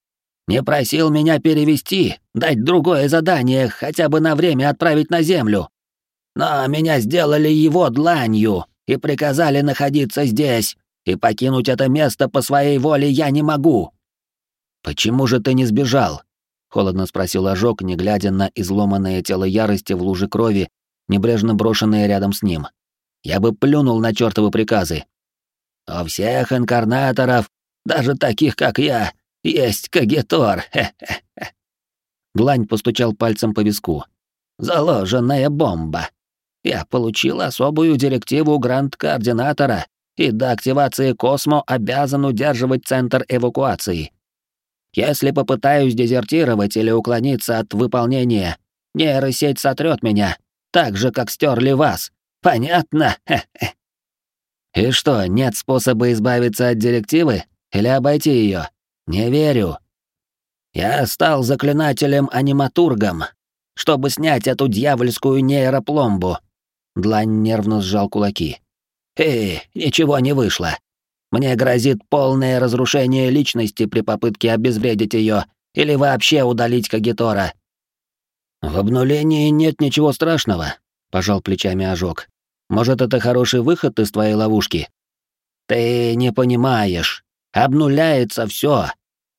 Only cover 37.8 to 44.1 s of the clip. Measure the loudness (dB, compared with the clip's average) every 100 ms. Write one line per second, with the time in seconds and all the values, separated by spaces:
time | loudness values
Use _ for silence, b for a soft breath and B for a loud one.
37.8 | 2 2 0 -2 -2 0 2 0 0 -2
38.8 | -2 -4 -4 -2 0 0 0 0 0 -2
39.8 | -6 _ _ -2 -2 0 -2 -2 -2 0
40.8 | 0 0 -2 0 0 0 2 0 0 -4
41.8 | -2 -2 -2 0 0 0 0 0 0 -2
42.8 | -2 -2 0 -2 -2 -2 -2 -2 -2 -2
43.8 | -4 -6 -6